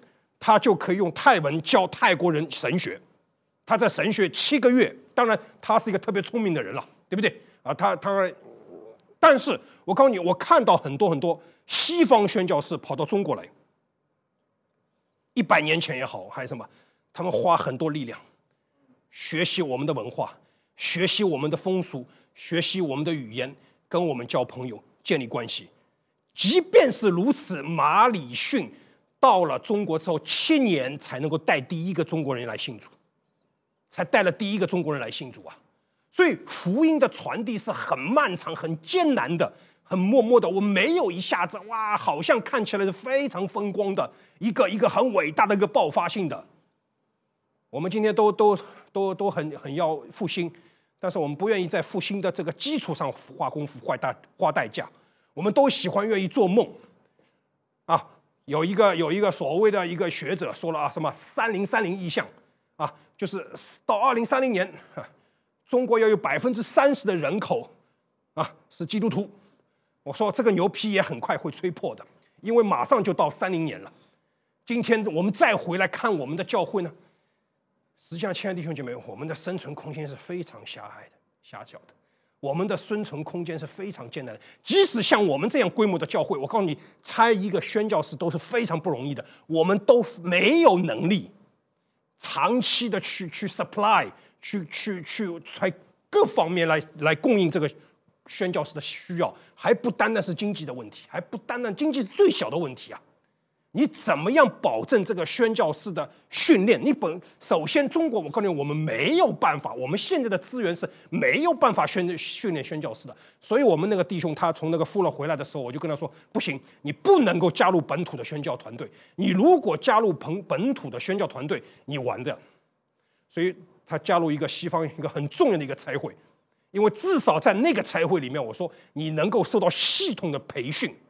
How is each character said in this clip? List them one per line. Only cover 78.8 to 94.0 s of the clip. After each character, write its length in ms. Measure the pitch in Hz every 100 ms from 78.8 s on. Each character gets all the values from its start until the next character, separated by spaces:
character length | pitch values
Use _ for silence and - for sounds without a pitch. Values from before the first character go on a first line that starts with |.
妹， 100 | 127 120 -
我 80 |
们 140 | - 165
的 40 |
生 240 | 156 - 180
存 160 | -
空 200 | 147 -
间 160 | 147 151
是 80 | 139
非 260 | - 180
常 180 | 170 113 -
狭 200 | - 104
隘 180 | 104
的、 80 | - _ _ _
狭 200 | _ 104
小 140 | 107 -
的， 140 | _ _ _ _ _ _
我 140 | 139
们 120 | 147 202
的 100 | 185
生 260 | - 214
存 200 | 214 147
空 200 | 151 175
间 140 | 170 160
是 80 | 151
非 240 | - 196
常 180 | - 120
艰 140 | 156
难 100 | 127
的。 60 | 110 - -
即 220 | - 381
使 180 | 392 240
像 240 | 196 214 202
我 100 | 180
们 140 | 202
这 80 | 294
样 100 | 196
规 140 | -
模 140 | 214 175
的 80 | 156
教 160 | 196
会， 160 | 147 156
我 80 | 131
告 140 | 220
诉 40 |
你， 140 | 190 151 - _
拆 300 | - - 233
一 180 | 220 196
个 100 | 180
宣 260 | - 220 214
教 120 | 202
士 140 | 151
都 160 | 147 165
是 80 | 165
非 260 | - 240
常 140 | 233 165
不 100 | 175
容 160 | 131 135
易 80 |
的， 100 | 143 - - -
我 180 | 160
们 120 | 165 202
都 240 | - 247 - -
没 380 | 170 180 190 330
有 180 | 330 185
能 320 | 175 110 160
力 200 | 196 - - _ _ _ _ _ _ _ _
长 440 | - - 160 247
期 280 | - - 233
的 120 | 196
去， 280 | - - 180
去 200 | - 202
supply， 600 | - 185 - 208 202